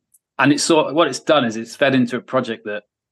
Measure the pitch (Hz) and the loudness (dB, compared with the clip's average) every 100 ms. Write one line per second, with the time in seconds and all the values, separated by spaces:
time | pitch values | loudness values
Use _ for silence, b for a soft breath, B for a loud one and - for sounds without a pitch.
0 | _ _ _ - 135 143 - 160 98 151 | _ _ _ 0 2 2 2 2 2 0
1 | 156 127 - 147 117 110 113 - 139 131 | 0 -2 0 2 2 -4 -12 -2 0 2
2 | 123 120 - 131 117 110 107 104 - _ | 0 -4 -4 -4 -4 -8 -10 -12 -12 _
3 | _ | _